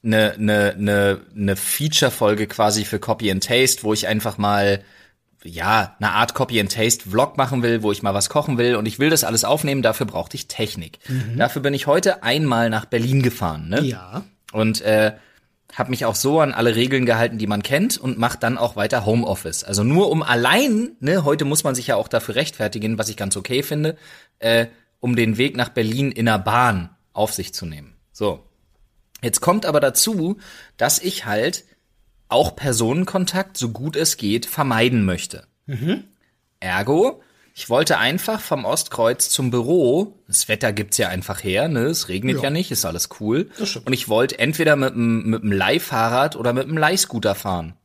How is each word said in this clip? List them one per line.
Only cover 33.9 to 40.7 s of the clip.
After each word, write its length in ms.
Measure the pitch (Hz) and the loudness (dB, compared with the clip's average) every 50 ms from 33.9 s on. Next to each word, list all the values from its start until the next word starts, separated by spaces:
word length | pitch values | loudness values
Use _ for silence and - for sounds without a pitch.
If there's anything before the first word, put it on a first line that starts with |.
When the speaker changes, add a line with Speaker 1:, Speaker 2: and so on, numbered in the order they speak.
| 151 | -2
Speaker 1:
es 220 | 143 160 - - | 0 0 0 -2
geht, 300 | - 113 98 107 117 - | -2 0 0 0 0 -2
vermeiden 580 | - - - 147 135 117 110 117 127 127 117 101 | -4 -4 -2 0 0 2 2 4 4 4 4 2
möchte. 420 | 95 90 82 - - - - - _ _ _ _ | 2 0 -2 -6 -10 -14 -16 -18 _ _ _ _
Speaker 2:
Mhm. 380 | - 139 104 127 170 214 - - _ _ _ _ _ _ _ _ _ _ _ | -10 -8 -4 -2 -2 -2 -2 -6 _ _ _ _ _ _ _ _ _ _ _
Speaker 1:
Ergo, 640 | - 92 90 95 104 120 147 165 202 - - - _ _ _ _ _ _ _ | -6 -2 -2 -2 0 2 2 4 2 2 0 -4 _ _ _ _ _ _ _
ich 140 | - - - | -16 -4 0
wollte 300 | 117 135 160 - 160 90 | 2 2 4 4 2 2
einfach 420 | 110 127 151 185 - - 220 214 | 2 0 0 -2 -2 -4 -4 -4
vom 240 | - - 160 135 113 | -2 -4 -4 -2 0
Ostkreuz 640 | 98 139 156 - - - - 113 117 127 - - - | -2 -2 -2 -4 -6 -2 2 2 2 2 2 -2 -2
zum 220 | - - 135 123 | 0 -2 0 0
Büro, 680 | 120 123 113 127 170 180 143 120 131 170 208 208 - _ _ - | 0 0 0 2 2 4 4 4 4 2 0 -2 -8 _ _ -2
das 200 | - - - - | -2 -2 0 0
Wetter 240 | 107 107 - 113 | -2 0 0 -2